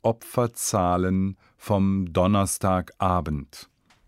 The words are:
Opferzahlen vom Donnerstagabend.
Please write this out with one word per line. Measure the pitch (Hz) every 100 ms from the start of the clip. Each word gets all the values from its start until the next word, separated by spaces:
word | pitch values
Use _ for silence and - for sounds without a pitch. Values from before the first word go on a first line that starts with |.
Opferzahlen | 117 113 - - 120 - - 107 90 90 92 95 98 95 _ _
vom | - 104 98 98 90
Donnerstagabend. | 80 92 101 98 - 98 92 87 - 95 90 78 73 - - - _ _ _